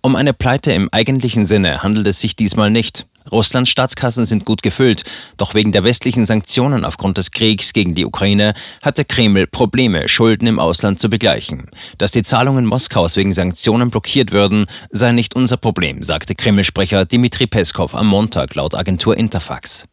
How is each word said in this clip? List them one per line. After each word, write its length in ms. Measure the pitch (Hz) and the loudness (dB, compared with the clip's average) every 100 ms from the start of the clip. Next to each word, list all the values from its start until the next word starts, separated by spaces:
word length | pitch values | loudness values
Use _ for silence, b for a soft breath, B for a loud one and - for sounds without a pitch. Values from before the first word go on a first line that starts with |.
Um 160 | - - | 0 0
eine 160 | 139 | 0
Pleite 400 | 131 127 135 - | 0 0 0 0
im 160 | 95 98 | 0 0
eigentlichen 540 | 107 113 131 123 113 | 0 2 0 0 0
Sinne 380 | 101 104 92 67 | 2 2 2 0
handelt 240 | 98 107 101 | -2 0 0
es 120 | 95 | 0
sich 160 | 107 | -2
diesmal 360 | - 104 113 104 | -2 -2 2 2
nicht. 340 | 113 110 - - _ - | 2 0 -8 -16 _ -4
Russlands 400 | 110 107 127 123 | 0 2 2 0
Staatskassen 540 | - 127 - 127 123 | 0 0 0 -2 0
sind 200 | 113 110 | 0 0
gut 180 | - 110 | -2 -2
gefüllt, 400 | 110 - 131 104 - B B _ | -2 2 2 2 -2 B B _
doch 180 | 98 | -2
wegen 180 | 107 107 | 0 2
der 100 | 101 | 2
westlichen 420 | 98 123 - 120 | 2 0 0 0
Sanktionen 600 | 107 110 - - 127 131 | 2 0 0 0 0 0
aufgrund 340 | - - 98 95 | -2 -4 -4 -2
des 140 | 92 | -4
Kriegs 400 | - 110 107 - | 0 2 2 0
gegen 240 | - 92 82 | 0 0 0
die 100 | 78 | -4
Ukraine 480 | - 98 101 104 107 B B | -2 0 2 2 0 B B
hat 160 | - 143 | -4 -2
der 60 | |
Kreml 440 | 143 - 113 98 95 | -4 0 2 4 0
Probleme, 600 | - 117 123 123 87 - | 0 0 2 2 0 0
Schulden 380 | - 113 110 117 | 2 2 2 0
im 140 | 110 | 0
Ausland 400 | 82 82 104 95 | 0 0 0 0
zu 100 | 110 | -2
begleichen. 580 | 104 104 64 - 67 - B B B | 0 2 0 -4 -12 -12 B B B
Dass 140 | 101 | -2
die 100 | - | 0
Zahlungen 420 | 104 120 127 135 | 2 2 2 2
Moskaus 520 | 117 123 - - 85 - | 0 0 0 0 0 2
wegen 160 | 98 | 0
Sanktionen 580 | 92 92 87 - 110 123 | 0 -2 0 0 2 0
blockiert 400 | 113 - - 110 | -2 -2 0 2
würden, 360 | 101 101 107 101 B B | 2 2 2 -2 B B
sei 200 | - 123 | 0 2
nicht 240 | 120 113 | 2 0
unser 220 | 123 127 127 | 0 0 0
Problem, 480 | 113 90 85 65 | -2 -2 -4 -4
sagte 320 | 71 78 - - | -4 -4 -4 -4
Kreml-Sprecher 680 | - 101 95 - 95 101 | 2 2 2 -2 0 0
Dmitri 440 | 92 123 123 - 123 | 2 2 0 0 -2
Peskow 440 | 110 87 - 85 - | 0 -2 -2 -4 -2
am 100 | 107 | 0
Montag 480 | 101 107 - 67 | 2 0 -2 -4
laut 220 | 73 73 76 | -4 -6 -4
Agentur 400 | 85 90 - 104 | -4 -2 0 0
Interfax. 720 | 113 95 - - - - - | 0 -4 -8 -8 -4 -4 -6